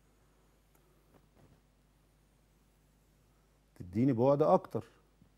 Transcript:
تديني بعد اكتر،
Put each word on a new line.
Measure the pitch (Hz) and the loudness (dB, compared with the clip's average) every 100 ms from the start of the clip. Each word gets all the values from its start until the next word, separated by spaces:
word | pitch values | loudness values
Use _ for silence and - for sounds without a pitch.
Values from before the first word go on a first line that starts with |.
| _ _ _ _ _ _ _ _ _ _ _ - _ _ - _ _ _ _ _ _ _ _ _ _ _ _ _ _ _ _ _ _ _ _ _ _ - | _ _ _ _ _ _ _ _ _ _ _ -20 _ _ -20 _ _ _ _ _ _ _ _ _ _ _ _ _ _ _ _ _ _ _ _ _ _ -20
تديني | 90 98 131 | -10 -2 -2
بعد | 113 131 143 | 0 2 2
اكتر، | 156 185 - - - - _ _ - | 2 2 0 -12 -12 -20 _ _ -20